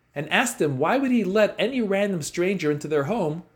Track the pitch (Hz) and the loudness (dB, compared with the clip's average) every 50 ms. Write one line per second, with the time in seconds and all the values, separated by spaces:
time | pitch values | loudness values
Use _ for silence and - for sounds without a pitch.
0 | _ _ _ 143 151 - 165 202 262 240 - - 180 147 135 127 147 170 220 277 | _ _ _ -8 -4 0 2 2 2 0 0 0 0 0 2 0 0 2 2 0
1 | 277 262 254 233 202 180 190 214 214 202 - - 185 226 277 254 226 190 196 196 | 2 2 2 2 2 2 2 2 2 2 2 -2 -2 -2 0 -2 0 0 0 0
2 | 202 202 190 170 139 - - 170 175 185 202 180 156 147 147 147 - 151 156 151 | 0 0 -2 -2 -4 -6 -2 -2 0 0 0 0 0 0 -2 -2 -2 -2 -2 0
3 | 139 143 214 240 180 151 151 170 180 - _ | 0 0 -2 -2 -2 -2 -4 -6 -10 -16 _